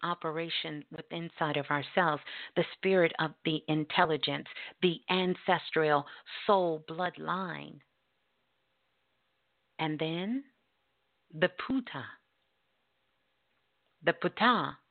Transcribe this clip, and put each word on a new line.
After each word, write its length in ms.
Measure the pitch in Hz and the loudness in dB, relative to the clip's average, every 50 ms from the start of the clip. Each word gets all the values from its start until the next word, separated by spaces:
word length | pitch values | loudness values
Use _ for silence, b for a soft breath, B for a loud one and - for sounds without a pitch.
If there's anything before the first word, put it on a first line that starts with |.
| - | -4
operation 840 | 170 175 - - 160 151 160 170 170 160 - - 160 156 147 143 - - | -4 -4 -4 -4 -4 -4 -4 -4 -4 -4 -6 -6 -6 -8 -10 -10 -12 -14
with 120 | 156 160 - | -14 -12 -10
inside 460 | - 170 170 170 - - 170 151 147 | -8 -8 -8 -8 -4 -2 -2 0 0
of 80 | 147 139 - | 0 0 0
ourselves, 520 | 147 143 135 - - 196 180 165 151 147 - B B B B B B | -2 -2 -2 0 0 2 2 2 2 0 -4 B B B B B B
the 100 | - 165 - - | -2 -2 -2 -4
spirit 380 | - - 190 190 185 170 165 - - | -2 2 4 6 6 6 4 4 0
of 120 | 160 156 143 - _ | -2 -4 -4 -4 _
the 160 | 165 156 151 - - | -2 -2 0 0 0
intelligence, 800 | 156 156 156 151 - - 180 160 156 143 - - 143 143 160 - B B B B B B - | 0 0 0 2 4 4 4 4 4 0 0 -2 -4 -6 -8 -10 B B B B B B 2
the 180 | 180 165 - - - | 2 2 0 -2 -2
ancestral 960 | 185 185 185 185 180 - - - 185 160 - - - 160 156 151 151 143 139 B B B B - - - - | 0 2 2 0 0 0 2 2 2 2 2 0 0 2 4 4 4 4 2 B B B B -14 -12 -4 2
soul 380 | - 208 196 180 170 160 156 156 | 4 4 4 4 2 0 -2 -6
bloodline. 960 | - 160 160 180 175 165 - 156 156 170 185 190 175 156 147 147 156 - 143 - _ _ _ _ _ _ _ _ _ _ _ _ _ _ _ _ _ _ _ _ _ _ _ _ _ _ _ _ _ _ _ _ _ _ _ _ _ _ - | -8 -6 -4 -4 -4 -4 -6 -4 -4 -4 -4 -4 -6 -8 -10 -12 -14 -16 -20 -20 _ _ _ _ _ _ _ _ _ _ _ _ _ _ _ _ _ _ _ _ _ _ _ _ _ _ _ _ _ _ _ _ _ _ _ _ _ _ -4
And 200 | 156 156 156 147 | -2 -2 0 -2
then 460 | 160 160 160 170 185 202 240 269 277 - _ _ _ _ _ _ _ _ _ _ _ _ _ _ _ _ - | -2 -2 -2 -2 -2 -2 -4 -4 -6 -8 _ _ _ _ _ _ _ _ _ _ _ _ _ _ _ _ -2
the 160 | 156 160 175 - - - | 0 0 0 0 -4 -4
Puta. 380 | - 254 269 - - - 139 120 107 - - _ _ _ _ _ _ _ _ _ _ _ _ _ _ _ _ _ _ _ _ _ _ _ _ _ _ _ _ _ _ _ _ _ _ _ _ 160 | -2 -2 -2 -2 -4 -8 -10 -10 -10 -14 -18 _ _ _ _ _ _ _ _ _ _ _ _ _ _ _ _ _ _ _ _ _ _ _ _ _ _ _ _ _ _ _ _ _ _ _ _ 0
The 80 | 160 170 | 0 0
Puta. 640 | - - 175 - - 214 240 247 202 151 135 - - _ _ | 0 -2 -2 0 4 4 4 4 4 2 -2 -6 -10 _ _